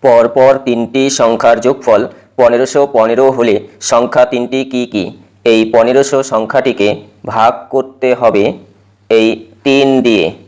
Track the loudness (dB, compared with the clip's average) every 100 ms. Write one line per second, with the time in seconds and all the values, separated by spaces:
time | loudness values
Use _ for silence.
0 | 4 2 2 2 2 2 -2 -4 -4 -2
1 | -2 0 -2 0 0 2 0 -2 0 0
2 | 0 -10 _ 0 2 2 -2 0 0 0
3 | 0 2 0 2 0 -2 -4 -14 -2 -2
4 | 0 0 0 -2 -6 -6 -6 -6 -6 -6
5 | -8 -12 _ _ 0 2 2 2 2 2
6 | 0 -2 -2 -4 -2 -2 -2 -2 -2 -2
7 | -10 _ -10 0 0 -2 -6 -6 -6 -4
8 | -2 0 0 2 -2 -4 -16 _ _ _
9 | _ 0 2 -2 -10 -8 -2 0 2 2
10 | 2 0 -2 -6